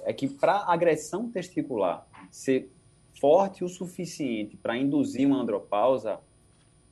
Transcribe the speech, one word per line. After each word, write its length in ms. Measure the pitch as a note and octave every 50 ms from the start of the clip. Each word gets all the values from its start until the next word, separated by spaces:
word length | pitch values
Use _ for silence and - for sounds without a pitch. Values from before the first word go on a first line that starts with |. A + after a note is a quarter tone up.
| -
É 80 | A2
que 160 | A2+ - C#3 C3+
pra 380 | - - - E3+ F#3 G3+ G3+ F#3
agressão 640 | F3 E3+ F3 E3+ D#3 D3+ - - - G3 A#3+ A#3
testicular 760 | - F#3+ F3 - - D#3 C#3 - C3 G#2+ F#2+ F2 D#2+ - - _ - - - -
ser 400 | - - - C3 C3 C3 - - - _ _ _ _ _ _ _ _ -
forte 460 | - C#3+ D#3 F#3+ G3 G3 G3 - F3+
o 60 | F3+
suficiente 880 | F3 - F#3+ F3 - - F3 E3 - - D3+ B2 A#2 G#2+ G#2 - - -
pra 200 | - - A#2 B2
induzir 480 | C3+ C#3 D3 D3 B2+ - - B2 C3+
uma 160 | C#3 C3+ B2
andropausa, 800 | A#2+ A2+ G#2 G2 - - G2+ G#2 A2 C3 C3+ B2 A2+ G#2+ F#2 - - _ _ _ _ _ _ _ _ _ _ _ _ _